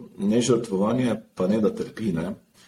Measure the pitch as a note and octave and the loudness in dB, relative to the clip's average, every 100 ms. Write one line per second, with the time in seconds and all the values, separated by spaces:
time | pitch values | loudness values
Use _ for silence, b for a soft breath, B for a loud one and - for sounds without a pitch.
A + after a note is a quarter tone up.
0 | - - G2+ A#2 A#2 A#2 - F#2+ G#2 B2+ | -10 -4 2 2 4 2 2 0 0 0
1 | B2+ G#2+ - - F#2 A2 G2 - - - | 0 -2 -6 -2 0 2 0 -2 -8 -6
2 | A2 D#2+ F#2 - _ b | -4 -4 -6 -10 _ b